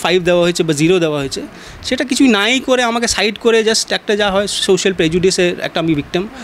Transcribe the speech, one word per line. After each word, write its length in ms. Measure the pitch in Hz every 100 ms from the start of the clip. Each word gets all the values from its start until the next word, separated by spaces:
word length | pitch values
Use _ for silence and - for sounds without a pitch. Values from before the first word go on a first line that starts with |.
five 160 | 170 180
দেওয়া 220 | 175 175
হয়েছে 200 | 175 175
বা 100 | 165
জিরো 260 | 147 160 185
দেওয়া 200 | 160 147
হয়েছে। 240 | 139 - 302 - - -
সেটা 220 | - 254
কিছুই 240 | 302 262 277
নাই 320 | 202 208 262
করে 220 | 254 254
আমাকে 260 | 240 233 233
side 300 | - 208 208
করে 240 | 233 226
just 320 | 220 220 -
একটা 220 | 190 - 208
যা 140 | 208
হয় 160 | 190 202
social 460 | - - 185 196
প্রেজুডিসের 680 | 185 160 180 180 180 175 180
একটা 200 | 143 180
আমি 140 | 165
victim, 340 | 147 135 180 214 -